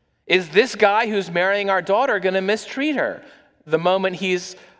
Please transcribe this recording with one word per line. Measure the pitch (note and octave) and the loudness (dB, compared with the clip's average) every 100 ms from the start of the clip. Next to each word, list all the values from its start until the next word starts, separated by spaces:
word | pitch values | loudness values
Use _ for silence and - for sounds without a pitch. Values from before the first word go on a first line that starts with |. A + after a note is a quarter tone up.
| _ _ - | _ _ -2
Is | F3+ E3 | -2 2
this | F3+ B3+ | 2 2
guy | G3+ G#3 G#3+ A#3 | 2 4 4 0
who's | G#3 F3+ | -2 -2
marrying | E3+ F#3+ G3+ G3+ | 0 0 0 0
our | F#3+ | 0
daughter | F3 G3+ C4+ G3+ | 2 0 2 0
gonna | F#3 F#3+ | 0 0
mistreat | F#3+ G#3+ - C4 D4+ C4 | 0 -2 -4 -4 -2 -2
her | A#2 - - - _ _ D3+ | -2 -6 -14 -20 _ _ -2
the | D#3+ | 0
moment | F3 F#3+ F#3+ E3+ | 2 0 0 -2
he's | F#3 F3+ - - - | -2 -2 -4 -16 -20